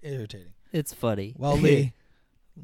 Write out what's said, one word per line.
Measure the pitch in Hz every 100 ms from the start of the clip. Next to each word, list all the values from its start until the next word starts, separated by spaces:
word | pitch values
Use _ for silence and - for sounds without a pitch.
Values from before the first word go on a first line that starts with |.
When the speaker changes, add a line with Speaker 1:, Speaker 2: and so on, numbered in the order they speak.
Speaker 1:
irritating. | 151 139 107 104 92 - -
Speaker 2:
It's | 165 147
funny. | - 120 104 98 127
Speaker 1:
Well, | 135 143
Speaker 2:
<laughs> |
Speaker 1:
Lee, | 151 139 139 - _ _ _ _ _ -